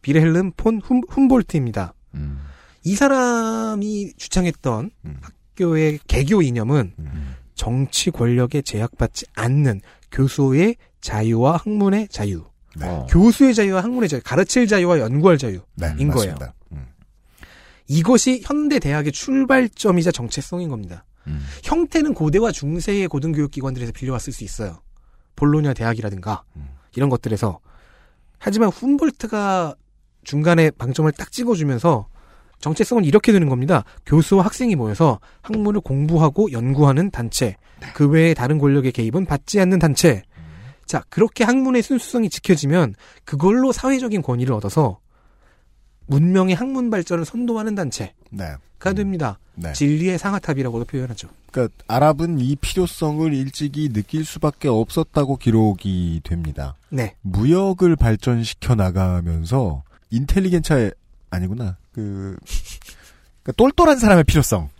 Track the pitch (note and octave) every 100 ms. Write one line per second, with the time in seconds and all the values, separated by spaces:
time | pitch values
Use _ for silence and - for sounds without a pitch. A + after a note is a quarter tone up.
0 | - D#3 D#3+ E3 F#3+ - A3 A3 - B3+
1 | - - C4+ B3+ - D#3 B2 G#2+ F2 _
2 | _ C#2+ C#2+ C#2 C#2+ - _ _ E3 G3+
3 | C#4 C4+ B3 A#3 A3+ A3+ A3 G#3 G#3 G#3
4 | F#3+ - - F#3+ F3 - C3+ A2 F3 _
5 | - C2+ - _ _ - F3 D#3+ D#3 D3+
6 | - - C#3 G#3 C#3+ A#2+ A2 D3 F#2+ -
7 | D2 C#2+ C#2 B1+ - - - B2+ C3+ -
8 | - - A#2+ B2 B2 D3 - G#2+ A2+ -
9 | A#2 - - - A#2+ C#3 C#3 G2 - _
10 | _ - C3+ - C3+ C3+ G3+ A#3 _ _
11 | - G#2+ A2 A2+ C3 E3+ G#3 G#3+ G3 G3+
12 | G#3 - G#3 B2 - _ _ D#2+ E2+ E2+
13 | B2 E3 A3 A3 C4+ A3+ G3 F#3+ G#3+ B3
14 | G3+ C#3 - C3+ F#3+ B3+ A#3 G3+ F3 E3
15 | A2+ C#3 F#3 D#3 B2+ F#2 - - E2 D2+
16 | D2 D2+ G2 C#2+ C2 - - D2+ B1 _
17 | _ _ _ _ - - - _ - D3
18 | E3+ B3 C4 B3+ - D4 D4+ C#4 C#3 D3
19 | D3 D3 - C4+ C4+ C4 A#3+ - G#3+ F3
20 | E3+ E3 A#2+ - - F3 E3+ A#2+ F#2 F2
21 | _ _ C#2+ D2+ C#2 - - E4 E4 E4
22 | D4+ G#3 D#3 F3 A3+ - C#3+ E3+ E3 G3+
23 | F#3 C#3+ D#3 D3+ D3 C#3+ C3+ B2 A#2 -
24 | C3 B2 - A2+ G2+ - G#2 E2 - -
25 | _ _ _ - C#3+ D3+ D3 B2+ A2+ A2+
26 | A2 F#2+ F#2 G2+ _ D#2 C#2 - _ -
27 | C#3 B2 A2+ G#2+ G#2+ E2+ _ - _ _
28 | _ _ _ _ - G#3 G#3+ - B3+ C#4
29 | D#4 - A3+ G#3+ G3+ F#3+ D#3+ - _ _
30 | _ _ - C#3+ D#3 E3+ D#3 - B2 C3
31 | D#3 - - - A#3+ G3 D3 B2 E3+ C3
32 | G2+ - _ - _ _ D3+ D#3 A#3 A#3+
33 | D#3+ G#3 - G3+ D3+ B2+ C#3 D#3 - -
34 | - D3+ D#3 G3 G#3 - B3 E3+ A2 G#2+
35 | D#3+ - - _ - A3 G#3 G#3 - C3+
36 | D3+ E3 D#3 D3+ G#3 A#2+ B2 C#3 C#3+ C3+
37 | F#3+ - A#2 - A#2+ F#2+ _ - - -
38 | C#3+ D#3+ E3 D#3 C3 D3+ C#3+ C#3+ C3 B2
39 | A2+ D3 F#3+ C#3+ - G3+ F#3 F#3 D#3+ C3
40 | E3+ G#2 - - D#2+ D#2+ A#2 - - -
41 | - - A#3 - A3+ C4 C4 B3+ - C4
42 | - B3 G#3+ - - E3 C#3 E3+ C3+ F#2+
43 | - _ - C#3+ F3+ A#3+ C4 B3 B3+ C4+
44 | B3 G#3 - B2 B2+ A2 G2+ D#3 C3+ F#2
45 | _ _ _ _ _ _ _ _ _ _
46 | - C#3 E3+ F#3+ F#3 F3 B3+ C4+ A#3+ G#3
47 | E3+ F3 D#3+ A#3 A#3+ A3+ A3 G3+ D3+ -
48 | G2 _ _ G#2 E2+ C#2 _ _ F#3 G3
49 | G3 F3+ C3 G2 _ - E2+ - C#3+ D3+
50 | F3+ F3 G3+ G3 - C#3 C3 A#2 A#2+ C#3
51 | B2+ A2 - - _ - A2+ - - A#2+
52 | D3+ D3 E3+ D#3 B2+ C#3+ - F#3+ F3 -
53 | D#3 D3+ D#3+ C#3 C3+ - D3 C#3+ D3+ G#2+
54 | G#2 D#3+ D#3 D3+ D3+ - D3 A2 A2+ -
55 | D#3+ D#3 C#3 C3 A#2+ A2 G#2+ F#2+ G2 F#2
56 | F2 E2 - E2+ D#2+ C#2+ C2+ C2+ _ C#3
57 | A2 _ G2+ F#2 B2 F3 G3 F#3 F3+ D#3+
58 | A#2 A2 - A#2+ A2+ - - A#2 F#2 F#2
59 | F#2 F2+ E2+ E2 E2 C3 A2 C#2 - _
60 | _ A#2 C#3 G3 F#3+ F3 - C#3+ G#2 -
61 | _ _ _ F2+ F#2 A2+ G#2+ F2+ _ -
62 | G#2+ G2 F#2+ F2+ - - - - - -
63 | - _ _ _ - - B3+ - E4 C4+
64 | A3 F3+ D3 D#3 C3+ G2+ D2+